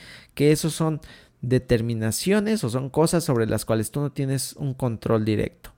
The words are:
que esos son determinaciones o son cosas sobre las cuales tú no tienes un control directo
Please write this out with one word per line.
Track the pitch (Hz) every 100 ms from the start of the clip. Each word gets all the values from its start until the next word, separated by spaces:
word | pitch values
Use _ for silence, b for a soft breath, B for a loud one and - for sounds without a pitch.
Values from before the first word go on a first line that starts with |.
| B B B
que | - 147
esos | 151 160
son | - 160 156 B B B _
determinaciones | 127 127 - 120 117 113 110 - 180 208 208 214
o | 123
son | 127 135
cosas | 151 160 170
sobre | 156 120 110
las | 107
cuales | - 110 107
tú | 143
no | 143
tienes | 143 135 135 -
un | - 143
control | 131 127 110 - 110
directo | 107 104 - - -